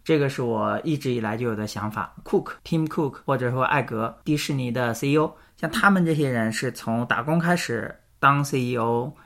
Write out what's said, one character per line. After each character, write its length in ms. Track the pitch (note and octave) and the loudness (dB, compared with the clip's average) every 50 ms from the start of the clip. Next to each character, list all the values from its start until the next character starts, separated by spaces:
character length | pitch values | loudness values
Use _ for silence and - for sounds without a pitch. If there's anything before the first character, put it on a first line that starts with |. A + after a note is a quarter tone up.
| - | 0
这 140 | - D#3+ D3 | 2 4 4
个 80 | C#3+ C3+ | 4 2
是 100 | C#3 - | 0 -2
我 400 | B2+ A#2 A2+ G#2+ G#2 G#2 G#2 G#2+ - | -2 0 0 0 0 0 0 -2 0
一 120 | E3 D3+ | -2 -2
直 140 | C#3 - C3 | -2 0 -2
以 100 | B2 A#2+ | -2 0
来 160 | A2 G#2 A2 | -2 -2 -2
就 120 | A2+ B2 A#2+ | -2 -2 -2
有 60 | A2 | -2
的 120 | G#2 G#2+ | -2 -4
想 240 | G#2 - G2+ G2+ G#2+ | -4 -4 -4 -4 -4
法。 240 | - - E2+ - - - - | -2 -4 -6 -6 -8 -12 -4
Cook，Tim 640 | - - F#3 - - - - - - E3+ D#3+ D#3 | 0 0 0 0 -2 -12 -12 -4 0 0 0 0
Cook， 320 | D3+ - - D#3 C3 - - - | 0 0 -2 -2 -2 -4 -6 -2
或 100 | - C3+ | -2 0
者 140 | B2 B2+ A#2+ | 0 0 0
说 120 | B2 C3 C3 | 0 0 0
艾 180 | - C#3+ C#3 | 2 2 0
格、 340 | A#2 - A#2+ A2 A2+ A#2 - - - | 0 -2 -2 -4 -4 -4 -6 -6 -2
迪 140 | D3+ D3+ D3 | -2 0 0
士 160 | - - D3 | 0 -2 -2
尼 180 | C3+ B2+ B2 | -2 -2 -2
的 220 | A#2 B2+ B2 A#2 A2+ | -2 0 0 0 -2
C 140 | - C#3+ C#3 | -2 0 2
E 100 | C#3+ D#3 | 4 4
O， 180 | D#3 E3 - - - _ _ | 2 0 -2 -10 -20 _ _
像 160 | - - D#3+ | -6 -6 -4
他 200 | - - - G3+ | 0 4 4 6
们 120 | G3 F#3 | 6 6
这 120 | F3 D#3+ D#3 | 4 2 2
些 160 | D3+ D3 C3+ | 2 2 2
人 200 | B2+ A#2 A2 A2+ | 2 0 0 0
是 220 | A2 - C3+ B2 | 0 -2 -4 -4
从 320 | A#2+ - - A#2 A2+ A#2 A#2+ | -6 -6 -4 -2 -2 -2 0
打 180 | - - A2+ | 0 -2 -2
工 160 | A#2+ D3+ D#3+ E3+ | 0 0 0 0
开 160 | E3 E3+ F3+ | 2 2 0
始 400 | E3+ - - A#2 A2 G#2+ - - - _ _ _ - | 0 0 -4 -4 -4 -6 -8 -12 -14 _ _ _ 2
当 240 | - C#3 C#3 C#3+ | 4 4 4 4
C 160 | C#3 C#3 - C3 | 0 0 0 -2
E 180 | B2 B2 B2 A#2 | 0 0 0 0
O， 340 | A2+ A#2 A#2 A#2+ B2 D3+ - - - | 0 0 0 0 -2 -4 -8 -14 -20